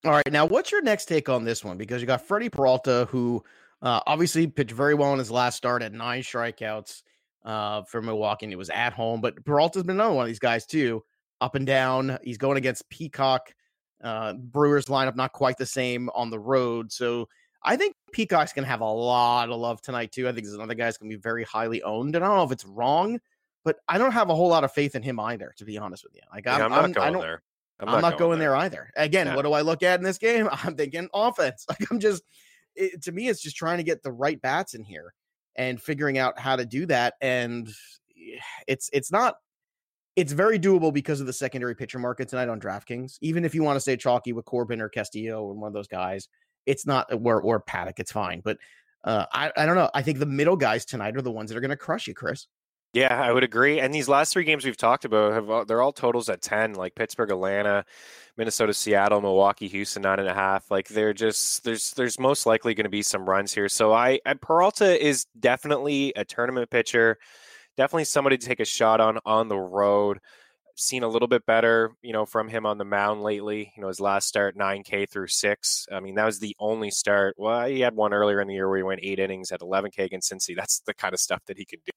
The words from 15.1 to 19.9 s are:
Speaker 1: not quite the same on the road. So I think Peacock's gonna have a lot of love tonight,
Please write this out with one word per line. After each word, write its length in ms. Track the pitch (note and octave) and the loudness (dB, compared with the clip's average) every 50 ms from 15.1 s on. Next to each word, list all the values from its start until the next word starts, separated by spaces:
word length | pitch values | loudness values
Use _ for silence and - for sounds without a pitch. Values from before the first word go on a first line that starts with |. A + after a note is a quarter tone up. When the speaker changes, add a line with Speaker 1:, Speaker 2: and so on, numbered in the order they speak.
| A2+ | 0
Speaker 1:
not 180 | B2 C3 C3 - | -2 -4 -4 -2
quite 240 | - C#3 B2+ B2+ | 0 0 0 0
the 80 | - C3 | -2 -6
same 440 | - - C3+ B2+ B2 B2 A#2+ B2 A#2+ - | -6 -4 -4 -2 -2 -2 -4 -6 -6 -4
on 140 | A#2+ A#2+ A#2 | -4 -6 -4
the 100 | A2+ A2 | -6 -8
road. 520 | G#2 A#2+ C3+ C3 B2 A#2+ A#2 A#2 A2+ G#2+ | -2 0 2 2 2 0 -2 -4 -6 -8
So 360 | - - B2 A#2+ A#2+ A#2+ A2+ - _ _ _ _ _ _ - | -8 -4 -4 -2 -2 -4 -6 -8 _ _ _ _ _ _ -2
I 120 | - G#3+ | 0 0
think 200 | C4+ G4 G4+ - _ _ _ - | 2 0 -2 -2 _ _ _ -4
Peacock's 400 | - - F3 F#3+ E3 D3+ - - | -4 -2 2 2 2 2 2 -2
gonna 140 | C#3 C3+ | -6 -4
have 140 | B2+ B2+ A2 | -4 -4 -4
a 40 | A2+ | -2
lot 640 | A2 G#2+ A2+ A#2+ B2 B2 B2 A#2+ A#2+ A#2+ B2 A#2+ A#2 | -2 -2 0 0 2 4 4 4 4 4 2 0 -2
of 100 | A#2+ A#2 | -4 -4
love 220 | A#2 A#2 A#2 A2 | -4 -6 -6 -6
tonight, 300 | - - | -8 -8